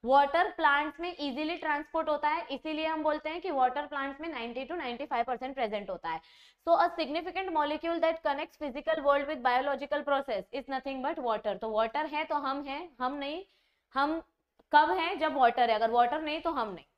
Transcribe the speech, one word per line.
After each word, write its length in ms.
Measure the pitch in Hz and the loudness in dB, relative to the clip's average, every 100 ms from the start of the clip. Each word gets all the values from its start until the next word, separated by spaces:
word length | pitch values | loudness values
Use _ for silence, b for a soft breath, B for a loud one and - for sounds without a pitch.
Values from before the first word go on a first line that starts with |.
वाटर 460 | 226 269 277 330 359 | 6 6 6 4 2
प्लांट्स 500 | 330 311 285 302 302 | 2 4 4 0 -6
में 140 | 349 349 | -8 -6
ईजीली 360 | 285 254 311 349 | -6 -4 -4 -4
ट्रांसपोर्ट 520 | 320 294 311 320 311 | -2 -4 -2 -4 0
होता 200 | 294 294 | 0 0
है, 180 | 330 339 | -2 -4
इसीलिए 400 | 269 320 311 320 | -8 -6 -4 -2
हम 160 | 320 | -2
बोलते 260 | 302 302 311 | -2 -2 -4
हैं 120 | 339 | -6
कि 100 | 359 | -4
वाटर 360 | 277 254 262 294 | 2 2 2 -6
प्लांट्स 340 | 285 269 277 | -6 -6 -6
में 80 | 330 | -8
नाइंटी 360 | 277 233 233 269 | -8 -8 -8 -6
to 100 | 349 | -6
नाइंटी 300 | 262 240 285 | -6 -6 -4
फ़ाइव 180 | 247 | -4
परसेंट 300 | 240 233 262 | -2 -4 -6
प्रेजेंट 340 | 269 220 208 202 | -4 -4 -4 -6
होता 180 | 185 165 | -8 -6
है। 120 | 160 B B B B - | -8 B B B B 2
So 100 | 339 | 4
a 120 | 339 | 4
significant 580 | 339 277 311 349 370 381 | 0 -4 -4 -4 -6 -2
molecule 500 | 320 294 302 330 339 | 0 0 -2 -2 2
that 200 | 320 320 | 2 2
connects 360 | 302 277 320 _ | -2 -2 -6 _
physical 420 | 294 254 - 320 | -8 -6 -2 2
world 260 | 277 285 285 | 4 2 2
with 140 | 302 | 0
biological 600 | 247 247 277 277 277 294 | 2 2 0 -2 -2 -4
process 400 | 285 277 277 202 - | 0 0 0 -4 -4
is 140 | 277 254 | -10 -6
nothing 320 | 262 269 269 | -6 -6 -4
but 200 | 269 330 | -4 -4
water। 340 | 247 214 214 190 | -2 -2 -2 -4
तो 140 | 220 | -2
वाटर 360 | 214 226 285 302 | 0 0 0 -2
है 180 | 302 | -4
तो 100 | 311 294 | -2 -2
हम 260 | 277 277 | -2 -4
हैं, 240 | 285 277 349 - | -4 -8 -10 -6
हम 140 | 254 | -4
नहीं, 280 | 285 277 330 392 _ _ _ _ | -4 -6 -8 -12 _ _ _ _
हम 260 | 269 285 320 - _ _ _ _ | 0 0 0 -6 _ _ _ _
कब 180 | 294 311 | 6 6
हैं? 280 | 370 330 370 | 2 0 0
जब 180 | 311 269 | 0 6
वाटर 340 | 240 240 240 | 4 6 2
है, 60 | 214 | 4
अगर 140 | 226 | 4
वाटर 320 | 240 240 302 | 4 4 2
नहीं 180 | 311 311 | -2 -4
तो 100 | 330 | -2
हम 160 | 285 220 | -2 -4
नहीं 160 | 170 - | -6 -14